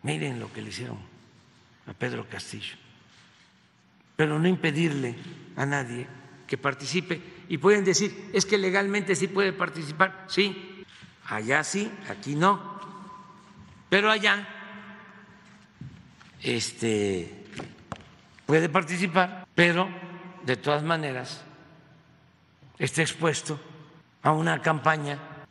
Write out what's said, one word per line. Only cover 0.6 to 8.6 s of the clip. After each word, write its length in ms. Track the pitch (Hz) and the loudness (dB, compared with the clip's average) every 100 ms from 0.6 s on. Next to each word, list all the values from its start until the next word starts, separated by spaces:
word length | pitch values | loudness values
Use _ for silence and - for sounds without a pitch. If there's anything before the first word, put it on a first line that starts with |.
le 80 | 107 | -10
hicieron 280 | 101 123 - 95 - - _ _ _ _ _ - | -10 -10 -10 -14 -20 -20 _ _ _ _ _ -18
a 60 | |
Pedro 360 | 98 123 120 107 | -6 -6 -6 -8
Castillo. 460 | 101 - 107 - - - - - - - _ _ _ _ _ _ _ _ - | -12 -12 -12 -12 -14 -20 -20 -20 -20 -20 _ _ _ _ _ _ _ _ 0
Pero 240 | 151 151 | 2 4
no 80 | 170 | 4
impedirle 680 | 185 165 147 170 143 127 117 - - - | 4 2 2 2 0 -4 -6 -12 -16 -14
a 100 | - 139 | -4 -2
nadie 420 | 143 123 120 127 - - - - | -2 -4 -8 -10 -16 -20 -20 -6
que 100 | 131 | -2
participe. 640 | 143 135 135 165 - 160 - - - | -2 -2 -2 -2 -2 -6 -6 -20 -8
Y 100 | 160 | 2
pueden 260 | 185 208 | 6 6
decir, 460 | 190 165 202 - - | 6 4 2 -4 -2
"Es 120 | 196 | 0
que 140 | 190 | 2
legalmente 560 | 208 | 2